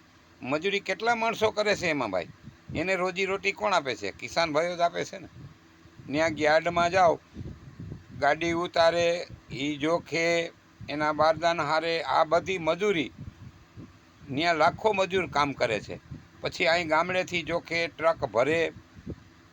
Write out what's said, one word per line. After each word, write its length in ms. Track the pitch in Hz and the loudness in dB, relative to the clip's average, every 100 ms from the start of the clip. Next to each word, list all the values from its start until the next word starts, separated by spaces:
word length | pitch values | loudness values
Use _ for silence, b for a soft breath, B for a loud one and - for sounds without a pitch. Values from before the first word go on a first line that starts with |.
| - _ _ - | -10 _ _ -14
મજૂરી 380 | 120 147 185 196 | -4 -2 0 -2
કેટલા 340 | 180 185 220 | -2 -2 0
માણસો 360 | 233 226 220 214 | 0 0 0 0
કરે 260 | 208 208 175 | 2 0 0
છે 100 | 170 | 0
એમાં 240 | 147 113 | -2 -2
ભાઈ? 180 | 92 85 - - - - | -2 -4 -10 -20 -20 -10
એને 220 | - 175 190 | -6 -2 0
રોજીરોટી 560 | 185 180 190 190 196 | -2 -2 -2 -2 -2
કોણ 200 | 196 214 | -2 0
આપે 240 | 180 139 113 | 2 0 -4
છે? 140 | 98 | -6
કિસાન 420 | - 123 - 165 | -8 -6 -2 0
ભાઈઓ 240 | 147 175 175 | 0 0 0
જ 40 | |
આપે 240 | 170 175 | 0 0
છે 140 | - 196 | -6 -10
ને. 100 | 156 - - - - - - - - | -16 -18 -20 -20 -20 -20 -20 -20 -6
ન્યા 180 | 143 165 147 | 0 0 2
યાર્ડમાં 520 | 147 160 165 175 170 | 4 4 4 2 2
જાઓ, 300 | 185 175 151 - - - - - - - - - - | 4 4 4 -4 -14 -14 -14 -18 -16 -14 -14 -14 -2
ગાડી 340 | 139 156 170 | 0 2 0
ઉતારે, 720 | 170 175 170 165 170 170 175 - - - | -2 0 4 4 4 2 0 -4 -14 -12
ઈ 240 | 120 143 147 | -6 -4 -2
જોખે, 760 | 151 170 - 160 165 170 170 - _ _ - | 0 0 -2 -2 2 0 -2 -8 _ _ -8
એના 240 | 143 151 | -2 -2
બારદાન 480 | 151 156 156 170 170 | 2 2 4 2 0
હારે, 420 | 147 156 165 165 | 0 0 0 -2
આ 220 | 135 139 | 0 2
બધી 340 | 160 165 160 190 | 4 2 0 -2
મજૂરી. 540 | 160 170 208 170 123 - - - - - - - - - - - - | 0 0 0 0 -2 -8 -16 -16 -20 -20 -20 -20 -20 -20 -20 -20 -8
ન્યા 220 | 135 170 | -2 0
લાખો 400 | 165 156 - 220 | 4 4 4 0
મજૂર 380 | 202 190 185 160 | 2 0 0 0
કામ 220 | 139 143 | 0 0
કરે 280 | 131 123 104 | 0 0 0
છે. 200 | - 87 - - - - | -4 -12 -14 -18 -18 -10
પછી 240 | 147 - | -8 0
અહીં 240 | 175 170 170 | 2 2 2
ગામડેથી 540 | 156 175 185 180 175 | 2 2 0 -2 -4
જોખે, 460 | 156 165 - 165 165 | -2 -4 -2 -2 -2
ટ્રક 360 | - 160 160 | 0 2 2
ભરે, 480 | 131 107 131 165 156 - - - - - - - - | 0 2 2 2 0 -4 -16 -18 -14 -14 -16 -20 -20